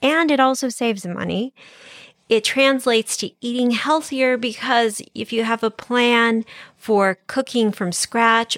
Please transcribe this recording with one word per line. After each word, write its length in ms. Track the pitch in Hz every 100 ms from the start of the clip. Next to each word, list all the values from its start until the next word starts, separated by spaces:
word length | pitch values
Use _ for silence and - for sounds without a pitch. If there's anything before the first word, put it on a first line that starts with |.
and 300 | 277 320 320
it 80 | 277
also 300 | 262 262 262
saves 360 | - 233 196 180
money. 480 | 175 175 180 254 _ - - - - - _ -
It 160 | 226
translates 720 | - 262 269 269 247 226 220 -
to 120 | 208 _
eating 300 | 240 247 240
healthier 680 | 226 285 311 302 262 254 247
because 640 | 240 214 247 233 226 208 -
if 180 | - 220
you 120 | 226
have 180 | 226 226
a 80 | 220
plan 760 | - - 247 240 240 233 226 220 - - _
for 440 | - 208 196 185 -
cooking 440 | 269 262 240 220
from 200 | - 180
scratch, 640 | - - 233 226 226 226